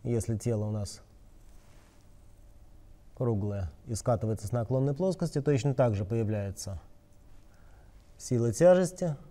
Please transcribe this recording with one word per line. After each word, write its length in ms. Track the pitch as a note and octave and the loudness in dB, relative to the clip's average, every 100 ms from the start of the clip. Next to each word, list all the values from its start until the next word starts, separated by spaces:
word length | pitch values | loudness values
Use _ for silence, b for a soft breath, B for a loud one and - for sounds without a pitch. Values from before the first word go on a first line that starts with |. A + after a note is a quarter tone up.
Если 340 | A#2 A#2 G#2 A2 | 0 -2 0 -2
тело 280 | A#2+ G#2+ G#2+ | -2 -2 -2
у 40 | |
нас 280 | G#2+ G2+ - - - - - - b b b b b b - - - - - - - - - - - | -4 -6 -10 -20 -20 -20 -20 -20 b b b b b b -20 -20 -20 -20 -20 -20 -20 -20 -20 -20 -4
круглое 480 | B2 G#2+ G#2 G2+ F2 - - | 0 0 -2 -4 -6 -10 -8
и 80 | |
скатывается 540 | A2 - A2+ A2 G#2+ G2+ | -4 -2 0 0 -4 -2
с 40 | |
наклонной 420 | A#2+ A2 C3 C#3 | -4 0 0 0
плоскости, 460 | C#3 F#3+ F3+ E3 D3 | 0 -2 -2 -2 0
точно 340 | C3+ C#3+ C#3+ | 2 2 2
так 200 | B2+ B2 | 4 4
же 100 | G2+ | 2
появляется 760 | F#2+ A2+ G#2+ G#2+ G2+ F#2 - F2+ - - - - - b b b b b b b b - | -2 -2 0 -2 -4 -8 -10 -10 -14 -20 -20 -20 -20 b b b b b b b b -18
сила 340 | - A#2+ A#2 | -2 0 2
тяжести 640 | G#2 E3+ F3+ F3 F3+ F3 C#3+ - | 6 8 8 4 -2 -4 -4 -10